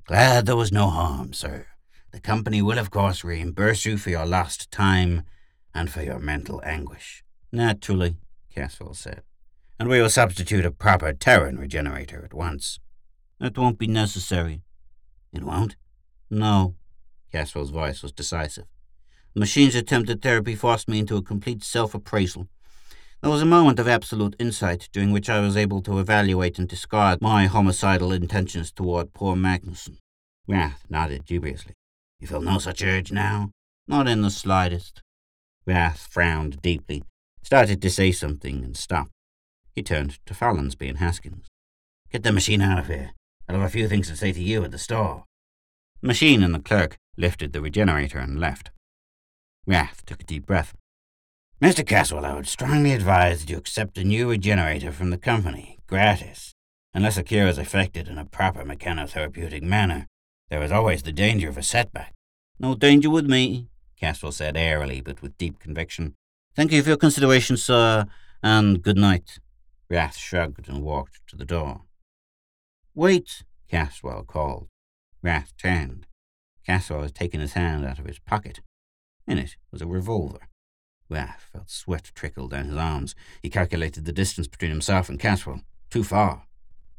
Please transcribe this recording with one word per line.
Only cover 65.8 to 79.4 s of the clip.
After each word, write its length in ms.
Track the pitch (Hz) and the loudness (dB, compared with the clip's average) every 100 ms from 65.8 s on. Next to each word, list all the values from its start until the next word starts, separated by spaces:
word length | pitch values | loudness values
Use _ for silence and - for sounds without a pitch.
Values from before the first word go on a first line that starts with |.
| 80 - 78 - _ _ _ | -8 -8 -10 -10 _ _ _
"Thank 200 | - 151 | -2 2
you 100 | 156 | 4
for 60 | 143 | 4
your 80 | 147 | 4
consideration, 580 | 156 143 139 127 - 123 | 4 6 6 6 4 0
sir, 500 | - 123 117 110 104 - - - | 2 4 6 4 0 -8 -20 -4
and 420 | 110 110 104 92 | 4 6 6 4
good 140 | 104 95 | 4 4
night." 420 | 101 87 - - _ _ _ _ _ | 4 4 -2 -18 _ _ _ _ _
Rath 300 | 87 78 - | -2 -2 -6
shrugged 500 | - 90 80 67 69 | -4 -2 -2 -6 -12
and 160 | 69 | -8
walked 420 | 73 73 - - - | -6 -8 -10 -18 -20
to 100 | - | -16
the 80 | 67 | -6
door. 400 | 85 73 57 - _ _ _ _ _ _ _ _ _ _ | -4 -4 -10 -18 _ _ _ _ _ _ _ _ _ _
"Wait," 520 | 151 180 180 - - - - - | 2 4 4 2 -12 -18 -20 -4
Caswell 560 | 85 76 - 65 53 - | -2 -2 -6 -12 -12 -10
called. 420 | 78 73 58 - _ _ _ _ _ | -6 -6 -6 -14 _ _ _ _ _
Rath 340 | 90 78 - - | -2 -2 -4 -6
turned. 520 | 92 87 67 60 - _ _ _ _ _ - | -2 -2 -4 -12 -18 _ _ _ _ _ -2
Caswell 380 | 92 - 76 | -2 -2 -8
had 120 | 73 - | -8 -8
taken 240 | 85 78 | -6 -6
his 140 | 73 | -6
hand 320 | - 85 78 67 | -4 -2 -4 -6
out 140 | 69 | -8
of 60 | 69 | -12
his 140 | 71 | -16
pocket. 400 | - 107 - - - _ _ _ _ _ - | -6 -6 -6 -16 -20 _ _ _ _ _ -4
In 120 | |
it 180 | 85 | -4